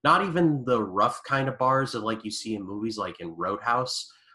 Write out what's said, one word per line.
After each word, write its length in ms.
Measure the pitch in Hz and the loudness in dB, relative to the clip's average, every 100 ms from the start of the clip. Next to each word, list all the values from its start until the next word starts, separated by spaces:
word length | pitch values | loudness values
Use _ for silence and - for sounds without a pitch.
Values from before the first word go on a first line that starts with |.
Not 220 | 147 175 196 | 6 4 4
even 380 | 165 170 143 120 | 2 4 2 2
the 160 | 120 | 2
rough 400 | 104 92 113 - | 2 2 2 2
kind 240 | - 135 135 | -2 0 0
of 100 | 131 | 0
bars 340 | 127 131 135 | 2 2 0
that, 120 | 117 | -4
like, 200 | 107 110 | -4 -4
you 80 | 110 | -6
see 240 | 104 113 107 | -8 -6 -6
in 80 | |
movies, 340 | 92 101 113 107 | -6 -6 -6 -4
like 220 | 92 85 | -8 -8
in 160 | 85 82 | -12 -6
Roadhouse, 760 | 87 101 120 120 127 - - _ _ | -4 -2 0 0 -2 -6 -10 _ _